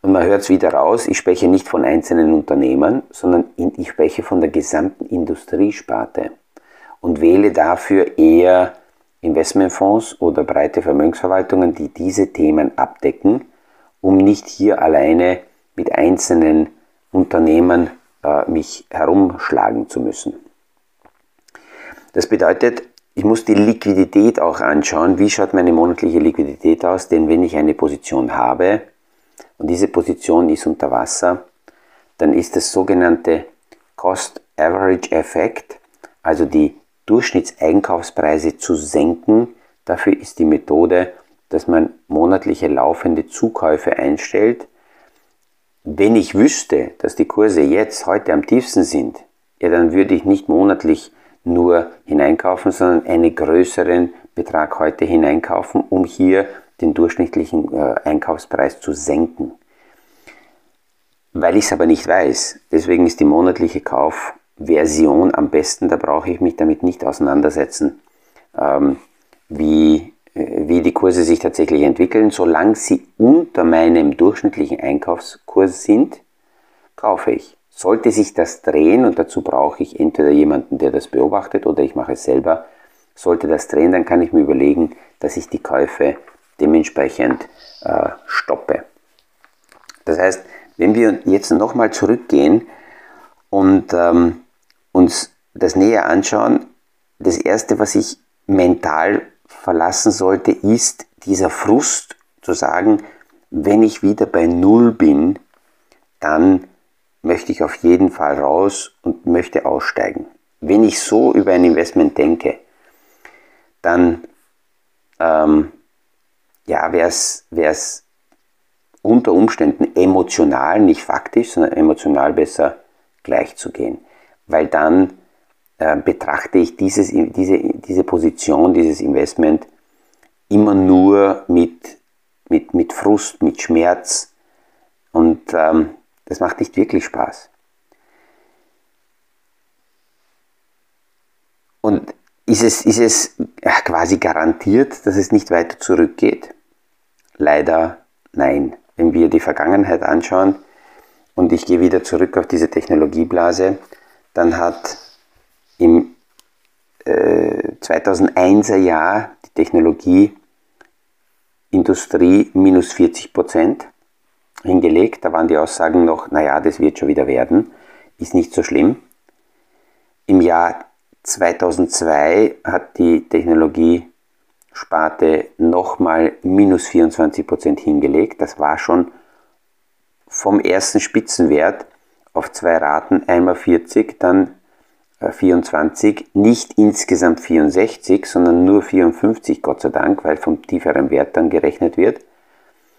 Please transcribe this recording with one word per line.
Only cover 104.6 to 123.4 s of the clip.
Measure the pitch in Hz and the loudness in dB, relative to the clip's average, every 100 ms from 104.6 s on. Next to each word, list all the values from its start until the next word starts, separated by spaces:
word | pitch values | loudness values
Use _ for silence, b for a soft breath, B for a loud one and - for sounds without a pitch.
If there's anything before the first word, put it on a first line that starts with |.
| 95 117 120 | 4 6 4
bin, | 113 78 71 85 101 _ _ _ _ _ _ _ - | 4 2 4 2 -2 _ _ _ _ _ _ _ -8
dann | 78 78 92 92 - _ _ _ _ _ | -2 2 4 2 -2 _ _ _ _ _
möchte | 82 85 - | -4 -4 -4
ich | - | -6
auf | 76 - | -6 -2
jeden | 85 87 92 | 2 4 2
Fall | - 73 69 | 0 -4 -2
raus | 69 82 98 - - _ | 0 2 0 -4 -14 _
und | 85 - 82 | -8 -6 -2
möchte | 87 87 - 69 | -2 -2 -4 -2
aussteigen. | 71 - - - - - _ _ - | -4 -4 -4 -6 -8 -14 _ _ -10
Wenn | 78 104 110 | 0 4 4
ich | - | 0
so | - 110 127 | -2 2 2
über | - 95 | 2 2
ein | 90 87 | 4 4
Investment | 78 82 - 76 - | 2 0 0 0 0
denke, | 76 82 65 - _ b b b b b b b b b b b | 0 0 -4 -6 _ b b b b b b b b b b b
dann, | 87 87 87 85 - _ _ _ _ _ _ _ _ - | -2 2 2 0 -10 _ _ _ _ _ _ _ _ -2
ähm, | 82 78 78 78 76 - _ _ _ _ _ _ _ _ - | 0 2 2 2 0 -10 _ _ _ _ _ _ _ _ -6
ja, | 78 82 | -4 -2
wär's, | 85 85 85 - - - | 0 -2 -2 -6 -8 -10
wär's | 82 78 78 - - _ _ _ _ _ _ _ _ _ _ | -2 -2 -2 -8 -14 _ _ _ _ _ _ _ _ _ _
unter | 101 123 117 | 0 2 2
Umständen | 90 110 - 73 - - - | 2 2 2 -2 0 -2 0
emotional, | 95 95 90 - 78 65 73 101 | 2 2 0 0 0 0 0 2
nicht | 95 - | 2 2
faktisch, | - - - 113 120 | -2 -6 -2 -2 -2
sondern | 87 78 | -2 -2
emotional | - 78 - 76 69 71 | 2 0 0 -2 0 0
besser | 76 73 - 71 - _ _ _ _ | 0 -2 -2 -4 -4 _ _ _ _
gleich | - - | -6 -4